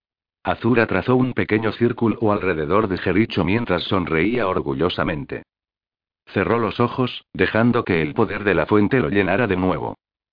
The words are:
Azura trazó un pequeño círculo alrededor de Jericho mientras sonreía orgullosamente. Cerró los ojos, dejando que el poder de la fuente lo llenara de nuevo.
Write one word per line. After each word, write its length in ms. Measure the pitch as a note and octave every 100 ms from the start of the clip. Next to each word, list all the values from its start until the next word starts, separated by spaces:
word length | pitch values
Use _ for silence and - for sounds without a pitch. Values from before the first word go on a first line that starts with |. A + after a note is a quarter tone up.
| _ _ _ _
Azura 460 | - F2 A#2 A#2+ A2
trazó 260 | F#2 B2+
un 180 | B2+ B2+
pequeño 380 | A2 F#2 G#2+ A2
círculo 600 | - A#2 - A2+ G#2 G#2+
alrededor 560 | G2+ F#2 D#2+ D2 G2 A2
de 100 | F2
Jericho 460 | G2+ F2+ A2+ -
mientras 400 | E2+ A2 A#2+ F2
sonreía 640 | - G2 D#2+ D#2+ F2 B2 G2
orgullosamente. 960 | F2 C#2+ C2+ F2 - F2 D2+ C2+ - - _ _ _ _ _ _ _ -
Cerró 300 | G#2+ F2 A#2
los 220 | G#2+ -
ojos, 460 | A#2+ - B2 - -
dejando 500 | - F#2 G#2+ A#2+ A#2
que 160 | G#2+ E2+
el 140 | D#2
poder 300 | C#2+ G2+ G2+
de 100 | G2+
la 100 | E2
fuente 340 | D2+ G#2 G2+ C3+
lo 120 | D2+
llenara 360 | G2+ F#2 G2 A#2
de 100 | F#2
nuevo. 420 | F#2 D#2+ A#1 G#1 _ _ _